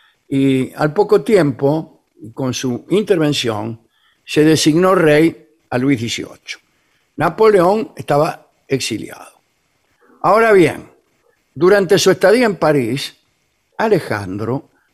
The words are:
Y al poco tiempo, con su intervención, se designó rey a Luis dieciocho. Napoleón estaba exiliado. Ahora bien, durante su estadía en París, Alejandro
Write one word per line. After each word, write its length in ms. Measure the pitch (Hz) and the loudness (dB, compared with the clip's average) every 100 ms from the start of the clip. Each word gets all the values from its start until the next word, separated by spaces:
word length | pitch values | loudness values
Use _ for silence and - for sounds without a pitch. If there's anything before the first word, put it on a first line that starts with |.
| _ _ _ | _ _ _
Y 440 | 135 135 131 127 | -2 0 0 -4
al 180 | - 151 | -4 -2
poco 300 | 147 208 202 | -2 0 0
tiempo, 800 | 165 208 147 113 139 156 156 _ _ _ 110 | 2 2 2 0 -2 -2 -6 _ _ _ -18
con 200 | 113 131 | -8 -8
su 300 | 123 131 120 - | -6 -6 -8 -4
intervención, 880 | 185 208 180 151 143 117 107 110 117 _ _ _ _ | -4 0 0 0 -2 -4 -6 -8 -12 _ _ _ _
se 200 | - - | -4 2
designó 500 | 151 156 - 156 185 | 2 2 2 2 2
rey 540 | 185 160 147 165 - _ _ _ | 2 2 4 2 -2 _ _ _
a 80 | 123 | -4
Luis 220 | 135 127 | -2 -2
dieciocho. 580 | 117 - - - - - _ _ _ _ _ - | -4 -8 -12 -16 -18 -20 _ _ _ _ _ -6
Napoleón 760 | 165 - 220 208 170 220 - - | -4 2 4 4 2 0 -4 -10
estaba 520 | - 147 156 - _ _ _ | -2 0 0 -4 _ _ _
exiliado. 760 | 135 - 107 - - - _ _ _ _ _ _ _ _ _ | -6 -4 -8 -10 -18 -20 _ _ _ _ _ _ _ _ _
Ahora 300 | 170 208 226 | 0 2 4
bien, 380 | 196 151 - - _ _ _ _ _ _ | 4 4 0 -14 _ _ _ _ _ _
durante 440 | - 180 202 175 - | -2 2 2 2 2
su 120 | 190 | 2
estadía 360 | 175 190 226 233 | 2 2 4 0
en 100 | 175 | 0
París, 600 | 170 143 113 139 - - _ _ _ _ _ - | 0 0 -2 -6 -10 -16 _ _ _ _ _ -6
Alejandro 920 | 220 196 - 107 98 98 110 139 - _ _ | -2 -2 -4 -8 -8 -8 -6 -8 -10 _ _